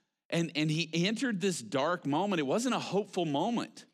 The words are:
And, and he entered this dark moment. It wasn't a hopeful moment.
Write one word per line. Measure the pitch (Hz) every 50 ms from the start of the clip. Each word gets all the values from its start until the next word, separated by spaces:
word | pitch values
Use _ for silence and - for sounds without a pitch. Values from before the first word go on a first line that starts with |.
| _ _ _ _ _ -
And, | - 170 165 - -
and | 147 156 156
he | 151 165 165 160
entered | 165 165 175 208 233 220 277 247 214 170
this | 202 190 165 123
dark | 117 104 139 131 143 165 175 170 -
moment. | 139 143 165 196 208 185 160
It | 139
wasn't | 127 170 220 247 254 214
a | 165
hopeful | - - 170 202 202 - - 190 170
moment. | 156 139 143 185 233 240 147 - - - - - -